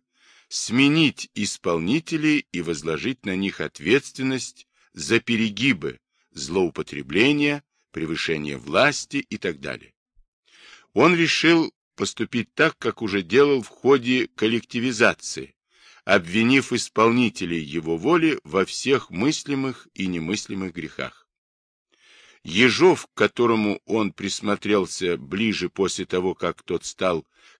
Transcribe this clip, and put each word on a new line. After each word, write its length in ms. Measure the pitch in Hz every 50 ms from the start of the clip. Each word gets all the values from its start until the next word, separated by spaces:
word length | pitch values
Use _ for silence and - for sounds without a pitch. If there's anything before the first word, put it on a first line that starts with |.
| - _ _ _ _ _ _ _ _ _
сменить 800 | - - - - 107 127 139 143 151 165 160 127 - - - - _
исполнителей 1080 | 117 104 - - - - 95 85 82 82 92 131 165 160 - 165 156 151 156 151 147 - _
и 100 | - 87
возложить 640 | 82 82 82 69 76 82 78 71 76 120 131 - -
на 120 | 104 92
них 240 | 92 98 95 - -
ответственность 1040 | 82 71 - - 71 90 120 143 - - - - 131 131 131 123 - - - - - _ _ _ _ _
за 280 | _ 87 76 73 117 117
перегибы, 800 | - - 117 107 113 107 101 98 123 139 117 80 78 69 62 - _ _ _ _ _ _
злоупотребления, 1300 | _ 73 67 67 85 98 90 82 - - 78 - 71 71 67 65 73 95 120 143 147 147 147 147 147 143 - _ _ _ _ _
превышение 640 | - 80 80 78 82 78 - - 80 76 76 73 69
власти 600 | 65 62 73 80 101 131 147 139 - - - - 143
и 200 | 135 - 110 104
так 220 | - - 78 67
далее. 340 | 67 71 64 - - _ _ _ _ _ _ _ _ _ _ _ _ _ _ _ - - - - _ _
Он 220 | _ 101 135 170 180
решил 580 | 170 165 147 - - - 160 170 165 151 - - _ _ _ _
поступить 580 | - 101 - - - 113 - - 120 107 - _
так, 220 | - 151 170 - -
как 220 | - 117 - -
уже 220 | 113 98 95 101
делал 400 | 90 82 101 131 143 143 139 131
в 60 | 107 -
ходе 580 | - _ - 127 139 131 117 123 127 127 107 - _
коллективизации, 1200 | - 107 110 117 113 - _ - 120 117 131 117 104 117 101 85 - - - - - 67 - _ _ _ _ _ _ _ - - - _
обвинив 680 | - 98 101 85 82 90 110 113 120 135 135 120 -
исполнителей 920 | 127 113 - - - - 110 117 117 123 123 104 - - 95 85 85 82
его 340 | 76 69 73 85 78 80 82
воли 440 | 82 90 139 175 170 160 160 135 -
во 220 | - 73 78 95 95
всех 440 | - - - - 123 139 123 - -
мыслимых 800 | 87 87 113 147 151 - - 143 143 135 135 131 120 - - _ _
и 140 | - 98 92
немыслимых 640 | 87 85 80 85 104 104 - - 101 98 95 92
грехах. 560 | 85 87 78 73 - - 65 62 - _ _ _ _ _ _ _ _ _ _ _ _ _ _ _ _ _ _ _ _ - - - _ _
Ежов, 640 | _ - 80 101 127 123 101 110 165 185 156 - -
к 80 | - _
которому 640 | - 107 104 - - 120 113 113 110 107 104 98 - -
он 280 | - 98 110 107 95
присмотрелся 1040 | - - 98 98 - - - 104 101 98 - 101 104 101 92 82 - - 92 87 85
ближе 520 | 64 67 69 87 101 113 110 95 - 90 87
после 380 | - - 95 87 - - 90
того, 280 | - - 90 90 95 85
как 300 | - - 87 82 - _
тот 200 | - 90 82 -
стал 400 | - - - 95 92 87 80 - _ _ _ _ - - _